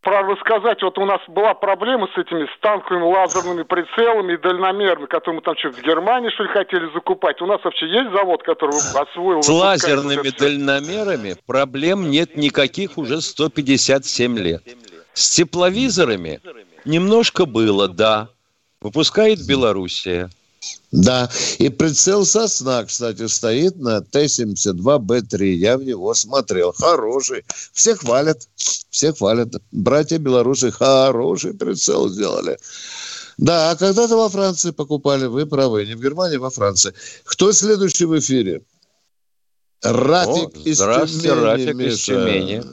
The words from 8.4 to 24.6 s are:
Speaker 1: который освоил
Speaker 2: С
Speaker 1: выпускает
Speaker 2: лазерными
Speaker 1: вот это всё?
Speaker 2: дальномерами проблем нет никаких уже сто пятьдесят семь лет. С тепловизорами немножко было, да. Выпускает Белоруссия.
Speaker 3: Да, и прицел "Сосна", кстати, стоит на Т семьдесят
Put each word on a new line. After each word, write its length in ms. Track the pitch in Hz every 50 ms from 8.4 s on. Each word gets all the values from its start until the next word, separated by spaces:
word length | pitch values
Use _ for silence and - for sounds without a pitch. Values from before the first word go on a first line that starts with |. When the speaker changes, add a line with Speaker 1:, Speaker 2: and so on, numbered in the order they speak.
Speaker 1:
который 340 | - - 160 - 160 143 147
освоил 640 | 147 - - - 139 147 - - 175 175 190 180 156
Speaker 2:
С 60 | 147 143
Speaker 1:
выпускает 340 | 156 165 185 196 190 151
Speaker 2:
лазерными 340 | 170 165 143 135 143 143 143
Speaker 1:
вот 100 | 147 139
это 100 | 135 131
всё? 80 | - 143
Speaker 2:
дальномерами 920 | 143 147 143 139 139 139 139 143 160 185 214 214 202 180 131 104 98 107 - _
проблем 640 | - 123 135 139 135 123 135 147 170 190 202 185 156
нет 260 | 139 156 170 160 160
никаких 600 | 151 147 143 - 151 139 131 - 175 196 185 - 175
уже 220 | 147 117 135 165
сто 280 | - - - - 151 160
пятьдесят 560 | _ 160 143 131 139 123 - - 135 139 135
семь 320 | - - - 123 123 120
лет. 260 | 113 92 82 82 - _ - - - - - - - - _
С 180 | _ - - -
тепловизорами 1120 | - - 175 - - 175 180 185 185 226 262 254 185 180 170 123 107 92 85 80 76 - _ 180 143 113 101 _ _ - -
немножко 640 | 139 156 165 185 196 220 233 233 - - - 185
было, 400 | 147 110 117 113 107 101 98 101
да. 420 | 95 90 85 107 110 110 107 107 113 _ _ _ _ _ _ _ _ _ _
Выпускает 680 | - 104 110 151 156 - - 196 220 220 214 165 139
Белоруссия. 840 | - 139 135 127 110 98 95 92 87 - - - 95 90 87 90 90 - _ _ _ _ _ - - - - _ _
Speaker 3:
Да, 360 | - 76 92 120 127 127 123 123 - - - - - -
и 120 | 113 -
прицел 540 | 113 - 160 160 139 - - 185 196 208 196
"Сосна", 600 | 156 - 214 226 202 - - 131 131 127 120 104
кстати, 420 | - - - 120 117 107 95 113
стоит 500 | 107 - - - 110 113 131 165 190 185
на 240 | 185 135 117 110 104
Т 280 | 90 _ - 139 151 139
семьдесят 480 | - - 120 107 98 -